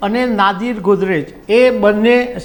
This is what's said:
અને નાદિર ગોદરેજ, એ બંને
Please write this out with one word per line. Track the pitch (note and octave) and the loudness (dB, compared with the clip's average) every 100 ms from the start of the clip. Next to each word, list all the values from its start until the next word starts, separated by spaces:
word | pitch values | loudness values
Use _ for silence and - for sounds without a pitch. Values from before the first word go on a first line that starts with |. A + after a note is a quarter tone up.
અને | G3+ A3+ B3+ | -4 -2 -2
નાદિર | G#3+ G3 F#3 A#3 A3 | 0 0 0 -4 -4
ગોદરેજ, | F#3 G3 F#3+ D#3+ C#3 - - | 0 0 0 -2 -4 -10 -2
એ | A3 B3+ | 2 2
બંને | A3+ G3+ G#3+ A3 B3 B3 G3 | 2 0 2 2 2 0 -8